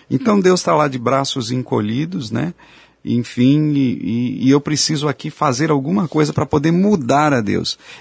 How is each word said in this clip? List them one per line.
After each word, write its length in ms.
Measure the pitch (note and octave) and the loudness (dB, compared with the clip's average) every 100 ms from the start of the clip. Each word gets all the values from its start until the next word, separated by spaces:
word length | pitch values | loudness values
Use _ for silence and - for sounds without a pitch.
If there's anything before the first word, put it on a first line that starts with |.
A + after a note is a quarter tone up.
| - | -6
Então 300 | - A#3+ G#3 | -2 0 2
Deus 240 | F#3 F3+ | 2 2
tá 100 | - D#3+ | 2 2
lá 120 | D3 | 0
de 100 | B2+ | -2
braços 540 | A#2+ C3+ C3+ C#3 A2+ | 0 0 0 -4 -4
encolhidos, 800 | B2+ B2 A#2+ G#2+ A#2+ D#3+ F#3 A2+ | -4 -2 -2 -2 -2 -4 -6 -6
né? 200 | A#2 D#3+ - - - - _ - | -4 -4 -8 -18 -20 -20 _ -4
Enfim, 680 | A#2 A#2 - B2+ D3 D3+ | -2 -2 2 4 4 2
e, 260 | C#3+ C3 - | 0 0 -2
e, 460 | - A#2 B2 B2 B2+ | -4 -2 -4 0 2
e 20 | |
eu 120 | C#3+ | 2
preciso 480 | C#3+ D3+ - D#3 D3 | 2 -2 -2 -2 -2
aqui 200 | - D3+ | -4 -8
fazer 400 | - D3+ B2 D#3+ | -2 -2 0 0
alguma 380 | D3 C3+ G3 F3 | 0 0 -2 0
coisa 240 | D3+ D3+ | 0 0
para 140 | D3 C#3+ | 0 0
poder 260 | D3+ D#3 | 0 2
mudar 640 | E3+ G3+ G3+ B2 C3+ D3+ | 2 2 2 2 2 2
a 80 | C3+ | 2
Deus. 360 | G2+ F#2+ E2+ - - - | 0 -2 -4 -8 -14 -20